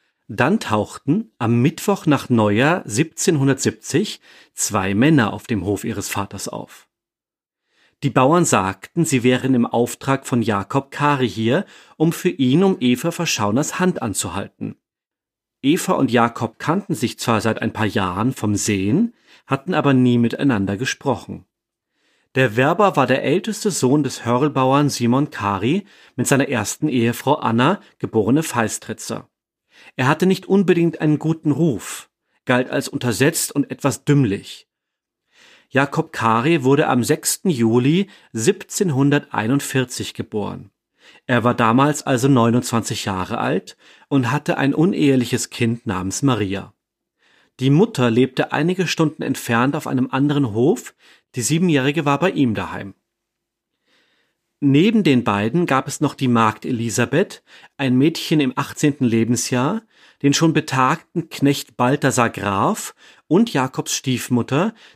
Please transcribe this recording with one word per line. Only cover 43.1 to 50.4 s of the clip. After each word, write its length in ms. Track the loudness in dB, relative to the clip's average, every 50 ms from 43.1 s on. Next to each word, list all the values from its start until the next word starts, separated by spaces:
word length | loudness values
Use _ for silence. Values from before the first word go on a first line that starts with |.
| -4 -4 -4 -6 -4 -4
alt 380 | -4 -2 -2 -4 -6 -8 -14 _ _ _ -20 _ _ _
und 240 | -2 0 0 0
hatte 260 | -2 -2 -2 -4 -2 0
ein 180 | 0 0 2
uneheliches 760 | 2 2 2 2 2 2 2 4 2 2 0 -2 -4 -4 -6
Kind 380 | -6 -2 -2 -2 -2 -2 -4 -4
namens 340 | -4 -4 -4 -6 -4 -2
Maria. 520 | 0 0 2 0 0 -2 -4 -6 -8 -12 -18 _ _ _ _ _ _ _ _ _ _ _ _ _ _ _ _ -2
Die 100 | 0 4
Mutter 400 | 4 4 4 2 2 0 0 2
lebte 420 | 4 4 2 2 2 -2 -2 -2
einige 360 | 0 0 0 0 -2 -2 -4 -2
Stunden 340 | -2 0 0 0 -2 -4
entfernt 540 | -6 -6 -6 -6 -4 -2 0 2 2 2 0
auf 120 | -2 -4 -4
einem 220 | -2 -2 -2 -2
anderen 420 | 0 0 0 2 2 0